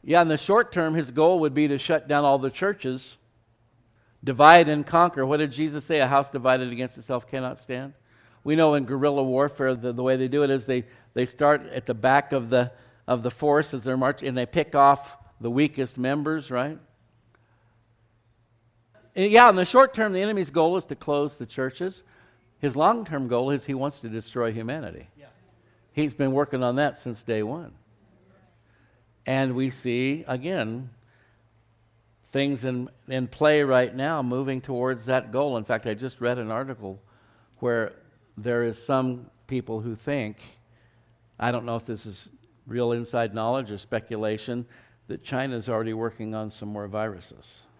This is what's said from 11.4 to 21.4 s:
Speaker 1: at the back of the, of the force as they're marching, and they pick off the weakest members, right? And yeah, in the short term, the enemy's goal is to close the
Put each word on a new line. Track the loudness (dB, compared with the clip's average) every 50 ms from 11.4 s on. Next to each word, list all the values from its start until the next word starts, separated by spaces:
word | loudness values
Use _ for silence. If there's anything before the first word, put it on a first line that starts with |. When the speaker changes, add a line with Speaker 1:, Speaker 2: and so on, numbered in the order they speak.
| 4 4 4 4 0 -8
Speaker 1:
at | -10 -8 -6
the | -6 -6
back | 0 4 4 4 4 4 2
of | -4 -4 -2 2
the, | 2 2 2 0 -6 -18 -20 -20 _ _ _
of | -2 -2 -2
the | -2 -6
force | -6 -2 0 2 2 2 2 0 -6
as | -6 -4
they're | -4 -2
marching, | 0 0 0 0 -2 -6 -4
and | -4 -4
they | -4
pick | -2 -2 -2 -2 2 4
off | 6 8 8 8 4 0 -18 -20 -20 -20 -20 _ _
the | -8 -2
weakest | 2 2 2 2 0 -4 -6 -6 -4 -4
members, | -2 -2 -2 -2 -2 -4 -4 -4 -6 -4
right? | -4 -4 -4 -4 -6 -12 _ _ _ _ _ _ _ _ _ _ _ _ _ _ _ _ _ _ _ _ _ _ _ _ _ _ _ _ _ _ _ _ _ _ _ _ _ _ _ _ _ _ _ _ _ _ _
And | -2 0 6
yeah, | 8 10 10 10
in | 8
the | 6 0
short | 4 6 6 6 6
term, | 4 -2 -2 -2
the | 0 -2
enemy's | -2 -2 -2 -2 -4 -2
goal | 2 2 2 2 2
is | -2 -4
to | -6 -14
close | -10 -4 -2 -2 0 -2 -4 -6
the | -12